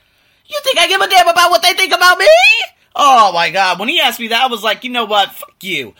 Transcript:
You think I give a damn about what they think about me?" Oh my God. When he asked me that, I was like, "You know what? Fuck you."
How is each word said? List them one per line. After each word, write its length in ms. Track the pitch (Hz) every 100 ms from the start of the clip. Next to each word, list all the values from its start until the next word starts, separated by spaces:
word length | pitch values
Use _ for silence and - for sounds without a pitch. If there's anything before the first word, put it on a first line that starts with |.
| _ _ _ _ _
You 120 | 587
think 160 | 539 339
I 80 | 339
give 120 | 392
a 80 | 381
damn 200 | 370 349
about 220 | 339 349
what 100 | 339
they 120 | 359
think 200 | 370 370
about 240 | 349 359 359
me?" 100 | 392 659 554 453 381 _ _ -
Oh 360 | 277 247 202
my 200 | 170 170
God. 280 | 185 185 180
When 80 | 220
he 140 | 339
asked 180 | 285 226
me 80 | 226
that, 140 | 233
I 40 | 262
was 160 | 226
like, 200 | 214 202
"You 60 | 247
know 160 | 247 208
what? 260 | 208 190
Fuck 240 | - - _
you." 320 | 190 151 110 -